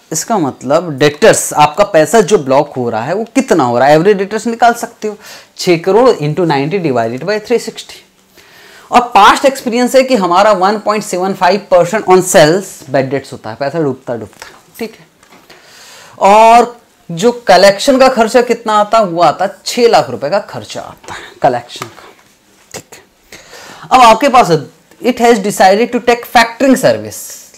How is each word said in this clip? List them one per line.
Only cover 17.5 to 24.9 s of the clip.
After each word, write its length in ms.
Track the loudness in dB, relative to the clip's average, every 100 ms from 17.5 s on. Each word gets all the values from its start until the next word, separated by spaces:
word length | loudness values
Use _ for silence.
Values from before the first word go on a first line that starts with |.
| 4 4 2 0 2
का 100 | 2
खर्चा 320 | 2 0 0
कितना 300 | 0 -4 -2
आता 240 | -2 0 0
है, 60 | 0
वो 160 | 0
आता 220 | 0 0
है 120 | -4 -6 -8
छः 220 | 0 2
लाख 220 | 2 0
रुपए 200 | -6 -6
का 80 | -6
खर्चा 400 | -6 -12 -14 -14
आता 320 | -16 -18 -20
है 60 | -20 -20 -4
collection 440 | -2 -2 -8 -16 -18
का, 200 | -18 -20 _ _ _ _ _ _
ठीक 100 | -20 -20
है। 960 | -20 _ _ _ -20 -20 -20 -20 -20 0
अब 100 | 2
आपके 260 | 4 4 2
पास 200 | 2 2 0 -4 _ _